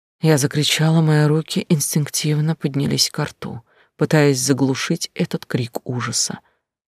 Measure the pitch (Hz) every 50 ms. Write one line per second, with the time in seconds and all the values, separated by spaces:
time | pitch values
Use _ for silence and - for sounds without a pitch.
0 | _ _ _ _ - 160 156 135 135 143 - 151 147 - - - 156 160 160 165
1 | 160 156 151 151 151 147 151 160 156 - - 185 - - 180 147 - - - 160
2 | 147 - - - - 151 151 151 151 156 160 - - 151 135 139 139 143 139 135
3 | - - - - 147 - - _ - 127 123 120 - _ _ _ _ _ _ -
4 | 156 - - 156 147 143 139 127 127 135 139 120 135 131 131 - - - 170 165
5 | - - _ - 180 - - 170 - - - 123 120 117 - - - - 123 123
6 | 120 117 - - - - - - _ _ _ _ _ _ _ _ _